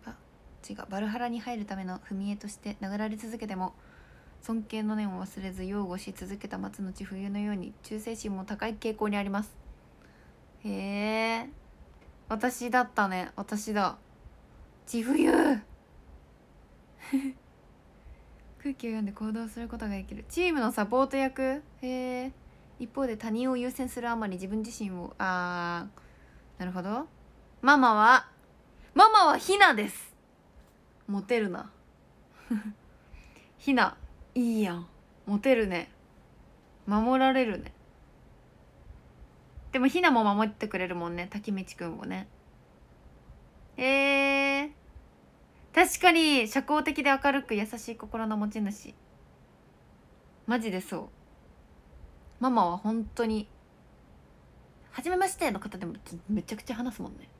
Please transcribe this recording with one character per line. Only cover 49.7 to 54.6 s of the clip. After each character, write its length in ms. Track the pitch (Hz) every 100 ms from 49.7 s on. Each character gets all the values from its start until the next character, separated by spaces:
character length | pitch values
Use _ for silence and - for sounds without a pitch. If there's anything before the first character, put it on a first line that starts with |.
| - - - - - - - -
マ 140 | 240
ジ 100 | 220
で 120 | 185
そ 160 | - 175
う。 120 | - - - - - - - - - - - - - -
マ 80 | 254
マ 220 | 240 175
は 60 | 180
本 280 | 214 226 214
当 200 | - 226
に、 220 | 220 214 - - - - - - - - - - -